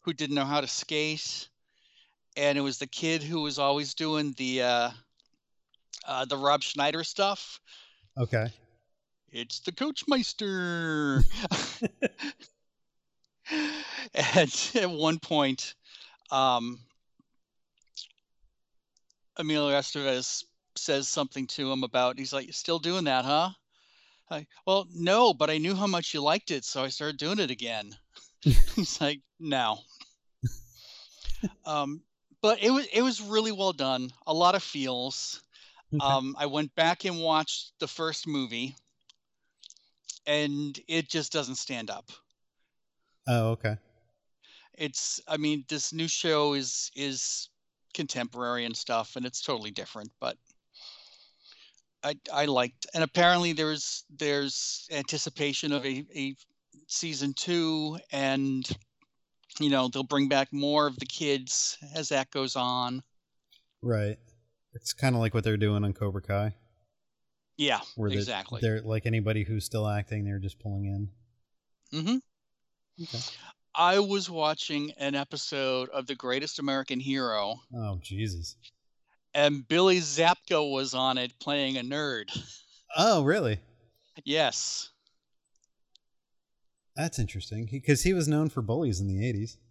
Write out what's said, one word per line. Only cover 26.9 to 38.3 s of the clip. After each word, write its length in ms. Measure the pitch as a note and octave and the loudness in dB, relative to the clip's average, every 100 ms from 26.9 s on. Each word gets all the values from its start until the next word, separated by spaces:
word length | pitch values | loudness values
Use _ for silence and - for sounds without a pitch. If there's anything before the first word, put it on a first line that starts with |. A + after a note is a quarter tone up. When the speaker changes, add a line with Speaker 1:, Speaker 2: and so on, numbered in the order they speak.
| - D3+ C#3 | -4 -6 -4
Speaker 1:
doing 220 | D3+ G#3 | -2 -2
it 120 | D3+ | -2
again." 440 | A#2 A#2+ A2 G#2 G#2 _ - | -4 -6 -6 -8 -18 _ -20
<laughs> 220 | - _ | -20 _
He's 580 | D#3 A#2 - - F3 - | 10 12 12 8 -2 0
like, 200 | C#3+ D3 _ _ | -2 -2 _ _
"No." 400 | D#3+ C3+ A2+ G#2+ - - - _ _ _ | -2 0 2 -2 -8 -20 -20 _ _ _
<laughs> 60 | A#2+ - - - - - - - - - G#3+ - - | -6 -6 -16 -20 -20 -20 -20 -10 -2 -2 -2 -6 -4
Um, 380 | D3+ C#3+ D#3 _ _ _ _ | -2 -2 -6 _ _ _ _
but 220 | G#3+ G#3+ | 4 6
it 60 | G#3 | 4
was, 180 | C4+ B3 | 4 2
it 80 | G#3+ | 2
was 180 | B3+ A3 | 2 0
really 320 | G#3 G#3+ A3 | 0 2 2
well 220 | G3 F#3+ | 2 0
done. 380 | D3+ C3+ C3 B2+ - - | 2 0 0 -4 -8 -2
A 80 | |
lot 220 | D#3+ F3+ F3+ | 6 6 6
of 80 | |
feels. 800 | - D3 C3 B2 B2+ - - - _ - - - _ | -2 -4 -4 -4 -6 -6 -8 -10 _ -20 -20 -20 _
Speaker 2:
Okay. 100 | D3+ C#3 | 2 4
Speaker 1:
Um, 300 | C3+ C3 C#3 | 4 2 -2
I 80 | D3 | -2
went 260 | D3 D3+ - | 0 -2 4
back 300 | D#3+ F3 F#3+ | 4 4 -2
and 160 | E3+ | -2
watched 520 | D#3+ D#3 D#3+ - - _ | 2 2 2 -6 -8 _
the 80 | D3 | -8
first 400 | - D#3+ D3 | -4 -4 -4
movie, 480 | E3 | -4